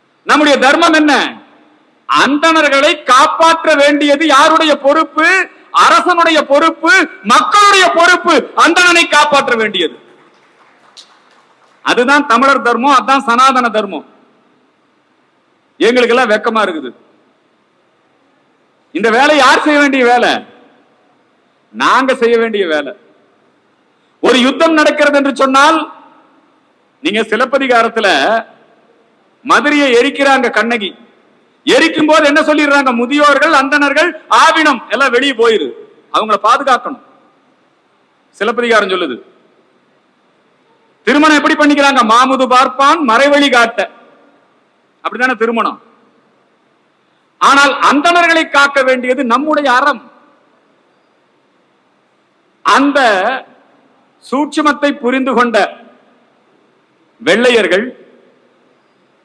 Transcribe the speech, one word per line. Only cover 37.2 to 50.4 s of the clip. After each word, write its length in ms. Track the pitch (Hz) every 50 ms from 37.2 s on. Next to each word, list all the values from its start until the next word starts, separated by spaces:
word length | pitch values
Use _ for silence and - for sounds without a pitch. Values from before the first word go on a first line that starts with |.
| _ _ _ _ _ _ _ _ _ _ _ _ _ _ _ _ _ _ _ _ _ _
சிலப்பதிகாரம் 580 | _ - 202 226 226 240 240 233 226 214 208 190
சொல்லுது. 340 | 185 180 175 139 117 101 - _ _ _ _ _ _ _ _ _ _ _ _ _ _ _ _ _ _ _ _ _ _ _ _ _ _ _ _ _ _ _ _ _ _ _
திருமணம் 400 | _ 220 262 294 302 311 302 294
எப்படி 120 | 285 311 311
பண்ணிக்கிறாங்க? 480 | 302 294 294 294 294 277 277 269 262 233
"மாமுது 440 | 214 226 240 262 262 269 247 262 226
பார்ப்பான் 600 | 254 254 269 262 262 - 277 285 320 339 294 226
மறைவழி 420 | 220 247 277 285 285 285 285 269
காட்ட", 400 | 247 240 233 - - 208 180 - - - - _ _ _ _ _ _ _ _ _ _ _ _ _ _ _ _ _ _ _
அப்படித்தானே 380 | - 165 196 226 254 262 226 208
திருமணம்? 440 | 226 226 233 226 196 151 113 - _ _ _ _ _ _ _ _ _ _ _ _ _ _ _ _ _ _ _ _ _ _ _ _ _ _ _ _ _ _ _ -
ஆனால் 400 | 175 226 277 277 285 277 247 -
அந்தணர்களை 720 | 165 190 254 294 302 339 349 349 339 330 330 320 320 320
காக்க 320 | - 277 285 277 277 277
வேண்டியது 420 | 254 262 262 247 247 254 254 277 262
நம்முடைய 480 | 226 233 262 302 311 302 294 294 262
அறம். 400 | 247 254 285 294 262 214 - - _ _ _ _ _ _